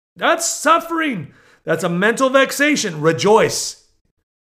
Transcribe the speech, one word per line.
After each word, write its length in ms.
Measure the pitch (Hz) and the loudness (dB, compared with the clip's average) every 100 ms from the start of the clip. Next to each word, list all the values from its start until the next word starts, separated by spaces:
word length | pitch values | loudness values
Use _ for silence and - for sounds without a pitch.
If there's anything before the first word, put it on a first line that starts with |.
| _ - | _ -4
That's 280 | 240 330 - | -2 0 -4
suffering. 880 | - 294 330 339 330 311 208 - _ _ _ | -2 2 2 0 -4 -4 -6 -10 _ _ _
That's 220 | - 165 180 | -6 -4 -2
a 20 | |
mental 420 | 175 208 233 262 | 0 0 2 2
vexation. 720 | 269 262 - 294 277 208 151 | 2 2 0 0 0 -2 -2
Rejoice. 880 | 156 160 190 214 147 - - - _ _ _ _ _ _ | 0 2 4 4 2 -2 -8 -12 _ _ _ _ _ _